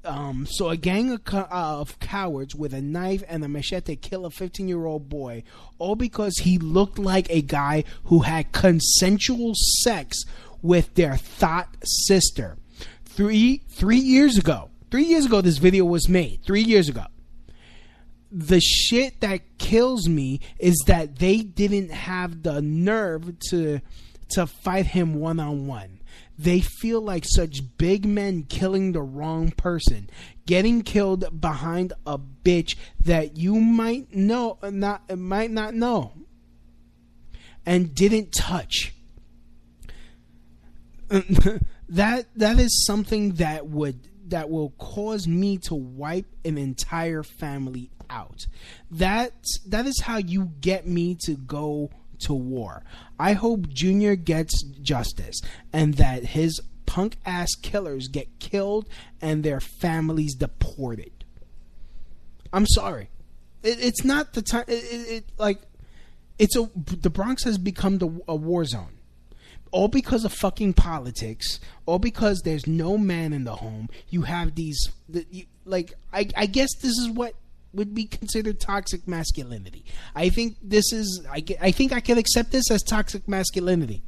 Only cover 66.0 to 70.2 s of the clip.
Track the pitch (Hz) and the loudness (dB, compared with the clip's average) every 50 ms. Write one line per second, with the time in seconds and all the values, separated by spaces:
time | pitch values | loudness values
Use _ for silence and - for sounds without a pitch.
66 | - - - - - - - - 214 208 - 247 226 226 - 180 147 - 180 170 | -20 -20 -20 -20 -20 -20 2 4 4 4 4 0 -2 -2 -6 -10 -8 -6 -6 -2
67 | - 190 147 175 196 240 262 - - 240 214 190 180 202 180 - - 196 196 185 | -2 -2 0 0 -2 -2 -2 -2 0 -2 -2 0 -2 -4 -2 0 0 0 2 2
68 | 185 160 165 175 - - 160 151 156 165 180 175 165 131 117 107 85 - - - | 0 -2 -4 -8 -8 -6 -6 -4 -2 0 0 0 0 -2 -4 -8 -10 -12 -18 -20
69 | - - _ - - - - - - - - - - - - 185 196 214 - 269 | -20 -20 _ -20 -20 -20 -20 -20 -20 -20 -20 -20 -12 -2 0 2 2 4 2 0
70 | - - 254 226 | 0 2 -2 0